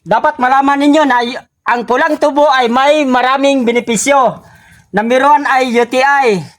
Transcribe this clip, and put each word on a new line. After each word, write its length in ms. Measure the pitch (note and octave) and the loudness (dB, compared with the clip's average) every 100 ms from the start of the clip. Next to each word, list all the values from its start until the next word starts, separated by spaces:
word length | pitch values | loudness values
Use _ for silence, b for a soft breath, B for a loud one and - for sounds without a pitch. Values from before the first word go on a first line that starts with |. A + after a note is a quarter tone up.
Dapat 400 | - G#3+ D4+ D4+ | -2 -2 -2 -2
malaman 400 | B3+ C4+ C#4 C#4 | 0 0 0 0
ninyo 220 | C#4+ D4 | 2 2
na 160 | D4 B3 | 2 0
y-, 160 | A#3+ C4+ - _ - | -2 -8 -16 _ -4
ang 160 | A#3+ | -4
pulang 320 | G#3 B3 D#4+ D4+ | -2 -2 -2 0
tubo 320 | D4 C#4+ D4 | -2 2 2
ay 240 | C4 A#3+ | 2 0
may 320 | A#3+ C#4 D4+ | 0 2 2
maraming 640 | C#4 B3+ B3 C4+ C#4 C#4 A#3 | 2 0 0 0 0 0 0
benepisyo. 720 | A#3+ A#3 A3+ - C#4 A#3+ D#3+ b b b b b G3 | -2 -2 -4 0 2 0 -4 b b b b b -4
Number 240 | A3+ B3+ | 0 0
one 240 | C#4 D4 | 2 2
ay 240 | C#4 C4 C4 A#3 | 2 -2 0 0
U 80 | |
T 160 | A#3 B3+ | 0 0
I 400 | C#4 C#4 B3+ G3 C3 | 0 2 0 -2 -6